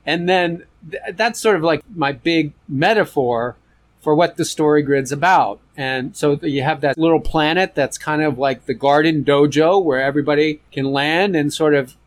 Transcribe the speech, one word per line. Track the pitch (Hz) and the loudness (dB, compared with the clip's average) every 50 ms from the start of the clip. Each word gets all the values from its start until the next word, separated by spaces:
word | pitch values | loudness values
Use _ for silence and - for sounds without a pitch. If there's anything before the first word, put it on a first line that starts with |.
| - | -6
And | 143 156 170 170 | -6 -4 -2 0
then | 175 185 185 175 175 170 175 - _ _ _ - 160 | 0 2 2 0 0 -4 -6 -12 _ _ _ -20 -14
th-, | - - - 220 185 | -14 -12 -12 -10 -6
that's | 170 220 240 220 - | -4 -4 -4 -2 -2
sort | - 220 202 | 0 2 2
of | 170 156 | 2 2
like | 170 156 147 - - 214 | 0 0 -2 -4 -8 -6
my | 170 147 139 | -4 -4 -4
big | 139 123 - 170 165 160 156 147 - _ _ | -4 -4 -2 -2 0 0 0 -2 -6 _ _
metaphor | - 147 135 160 190 226 214 175 - - 147 131 120 120 113 117 123 117 _ _ _ _ _ _ _ _ _ | -8 -4 0 2 2 2 2 0 0 0 -2 0 0 0 -2 -4 -6 -8 _ _ _ _ _ _ _ _ _
for | - 156 151 | -2 0 2
what | 151 175 170 - | 2 2 0 0
the | - 160 | -4 -8
story | - - - 156 151 151 151 | -6 -2 -2 0 2 2 2
grid's | 143 135 143 139 135 127 | 2 0 -2 -2 -2 -4
about. | 143 143 160 180 190 165 127 101 104 - _ _ - | -6 -2 0 2 4 4 2 0 -4 -10 _ _ -12
And | - 139 131 131 131 127 - - | -8 -6 -6 -4 -6 -6 -8 -6
so | - - 147 147 | -2 0 0 0
th-, | 147 - 160 | 0 -2 -4
you | 135 139 131 | -4 -2 -2
have | 147 156 143 | -2 -2 -2
that | 147 143 - | -2 -2 0
little | 160 160 165 165 151 | 2 2 2 2 2
planet | - - - 160 151 151 160 180 190 180 - | 0 0 0 0 0 2 2 0 0 -2 -2
that's | 156 139 123 - | -2 -4 -2 -4
kind | - - 156 151 151 | -8 -6 -4 -2 -2
of | 156 151 139 123 | -2 -2 -2 -2
like | 139 139 131 - _ | -2 -2 -2 -4 _
the | - 135 | -8 -6
garden | 113 135 139 143 151 156 165 160 151 131 | -2 2 2 2 4 2 2 0 0 0
dojo | 139 143 143 147 147 139 147 156 165 190 202 185 | 2 4 4 4 2 4 2 2 4 4 2 2
where | 160 131 131 | 2 0 0
everybody | 135 139 139 147 147 151 147 147 156 156 151 151 _ _ | 0 0 -2 -2 0 0 0 0 0 0 -2 -6 _ _
can | - 139 135 135 | -8 -6 -4 -2
land | 139 139 143 151 160 175 196 208 185 | -2 -2 0 0 0 0 0 0 0
and | 156 147 147 - | 0 0 -2 -2
sort | - 160 151 147 | 0 2 2 2
of | 143 131 123 - _ _ | 2 0 -2 -10 _ _